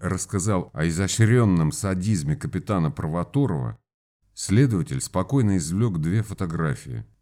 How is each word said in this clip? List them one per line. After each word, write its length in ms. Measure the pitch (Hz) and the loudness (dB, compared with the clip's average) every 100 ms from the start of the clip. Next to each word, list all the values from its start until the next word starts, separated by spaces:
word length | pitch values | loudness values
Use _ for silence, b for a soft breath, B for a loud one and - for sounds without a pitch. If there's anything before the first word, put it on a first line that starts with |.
рассказал 720 | 90 92 - 98 98 95 - | -4 -4 -4 -2 0 -2 -2
о 140 | - 82 | -2 -2
изощрённом 840 | 82 98 - 110 123 110 87 78 | 0 0 4 4 6 6 4 2
садизме 640 | - 98 92 98 95 71 | 0 -2 -2 0 0 0
капитана 560 | 76 71 92 76 98 78 | -4 -4 -6 -2 0 0
Провоторова, 880 | - 80 85 85 139 139 76 58 55 _ _ _ _ _ | -2 -4 -4 -2 -2 0 -2 -6 -10 _ _ _ _ _
следователь 680 | - - 101 139 98 73 67 | -12 2 4 4 2 -2 -4
спокойно 580 | - 92 92 139 107 95 | -4 -4 0 2 2 2
извлёк 420 | 76 95 117 85 | 0 0 0 0
две 220 | 80 110 | 0 -2
фотографии. 840 | 101 95 87 80 80 65 - 57 - _ | -2 -6 -4 -2 -2 -4 -8 -12 -12 _